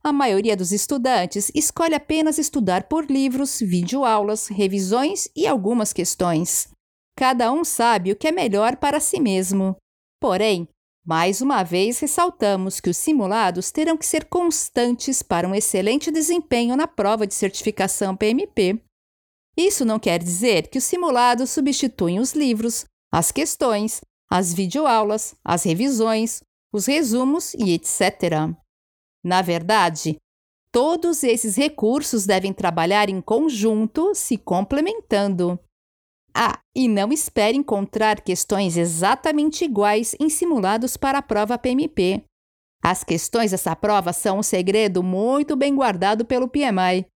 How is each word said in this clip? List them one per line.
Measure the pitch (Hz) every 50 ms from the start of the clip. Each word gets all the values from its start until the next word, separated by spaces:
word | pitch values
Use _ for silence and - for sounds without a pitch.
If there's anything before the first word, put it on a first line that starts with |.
A | - 302
maioria | 285 277 277 240 196 190 202 226 208
dos | 185 185 170
estudantes | 202 208 - - 285 269 233 262 254 208 175 180 - 202 208 - -
escolhe | 302 294 - - - 330 330 311
apenas | 294 294 - 311 311 311 311 302 320
estudar | 294 - - 285 214 185 180 190 -
por | _ 302 320 311
livros, | - 269 269 269 269 247 262 277 269 - -
videoaulas, | 226 185 175 175 175 175 240 277 269 233 220 208 202 208 214 208 - -
revisões | 202 190 202 190 196 196 190 185 214 247 269 320 403 - - - _
e | 285 359
algumas | - 294 226 185 202 240 233 214 -
questões. | - - 175 - - - 180 175 165 156 175 - - - - - _ _ _ _ _ _ _ _ _
Cada | - 262 254 262 240 240 226
um | 262 320 339
sabe | - - - 233 240 226 196 175 190
o | 214
que | - - 311
é |
melhor | 330 359 320 233 196 202 214 233 269
para | - - 285 277 302
si | - - - 370
mesmo. | 294 214 190 185 190 185 196 196 190 190 190 - _ _ _ _ _ _ _ _
Porém, | - 247 185 190 214 220 196 170 170 - _ _ _ _ _ _ _
mais | 165 165 165 170 190 202 -
uma | 254 277 277 214
vez | 180 165 175 180 190 226 247 -
ressaltamos | 311 277 - - 349 359 349 _ 226 202 196 190 185 190 - -
que | - 180
os | 175
simulados | - - 311 311 269 202 180 202 226 214 185 180 180 185 -
terão | - 302 311 339 330
que | 320 -
ser | - - 311 311
constantes | _ - 359 359 339 302 - - - _ 247 240 240 247 233 - 277 262 -
para | - _ 185 170 175 185
um | 196
excelente | 208 214 - - 190 185 208 254 294 - 330
desempenho | 302 320 302 349 339 349 320 _ - 233 233 233 247
na | 277 320
prova | 330 _ - 196 196 220 226 214
de | 196 -
certificação | - 208 196 - - - 220 214 - 190 190 - - 202 190 190
P | 190 214
M | 214 226 277 403
P. | - _ - 196 180 202 226 _ _ _ _ _ _ _ _ _ _ _ _ _ _ _
Isso | - 339 403 392 - 262
não | 226 220 220
quer | - 208 170 170
dizer | 170 175 175 180 226 247 208 165 156 -
que | - 262
os | -
simulados | - - 359 349 320 254 240 240 247 247 233 262 254
substituem | - 311 269 285 269 - - 247 - - 190 170 175 196
os | 254 254 -
livros, | 311 294 254 233 214 226 233 226 - - _ _ _ _ _
as | - 165 170 -
questões, | - 269 302 - - - 294 247 214 208 208 220 - - - _ _ _ _ _
as | - 180 190 170
videoaulas, | 170 185 196 180 170 285 311 277 233 220 214 208 214 220 - - - _ _
as | - 175 175 -
revisões, | 190 160 175 247 277 269 220 226 226 220 220 226 233 - - _ _ _ _ _ _
os | - 208 190
resumos | 254 277 311 320 226 220 247 254 262 285 349 - - -
e | - 220 185
et | 170 170 -
cetera. | - - - 190 190 - - - 170 160 156 156 160 165 _ _ _ _ _ _ _ _ _ _ _ _ _ -
Na | 175 180 185
verdade, | 185 175 170 170 165 180 220 214 185 170 160 151 - 160 156 - _ _ _ _ _ _ _ _ _ _
todos | - 240 262 311 339 330 330 339 330 - 285
esses | 247 233 233 - 220 190
recursos | 240 285 302 302 - 208 214 254 294 302 - - 220 190
devem | 196 196 190 185 196
trabalhar | 190 - - 175 165 170 165 175 196 208 208 202
em | 190 185
conjunto, | - - 214 247 311 320 254 208 208 226 214 214 220 214 _ 311 330 403 403
se | - - - 247
complementando. | 196 _ - 180 185 202 - 277 285 311 381 440 453 - _ - 202 202 202 190 175 180 175 180 175 _ _ _ _ _ _ _ _ _ _ _ _ _ _
Ah, | _ - 233 - - - _ _
e | _ 254 262
não | 240 214 196 196 220
espere | 294 302 - - _ 240 208 214 240
encontrar | 277 277 - 226 196 202 196 - 220 214 214 214 208
questões | - - 180 - - - 214 190 202 180 165
exatamente | 170 170 170 165 165 180 202 254 262 - 320 311 294 294 311 302 - 359
iguais | 302 233 202 202 208 208 214 233 - - -
em | 294 320
simulados | 302 - 359 339 311 233 185 185 214 226 240 254 -
para | - - 269 269 277
a |
prova | 277 - 220 208 214 208 247 233
P | - 254
M | 247 269 302 311
P. | _ - 180 180 196 208 - _ _ _ _ _ _ _ _ _ _ _
As | - 170 185 -
questões | - - 165 165 - - - 233 226 208
dessa | 190 180 - 180 160
prova | - - 208 208 202 175 175
são | 170 - - 214 190 196
um |
segredo | 208 - - 185 180 190 190 220 220 202 180 180
muito | 180 185 180 190 214 240 269 285 294 285 294
bem | 254 277 285 277
guardado | 269 269 233 190 170 185 196 220 220 233
pelo | - 262 247 254
P | 247 - 294
M | 285 247 202 185
I. | 185 180 185 185 185 _ _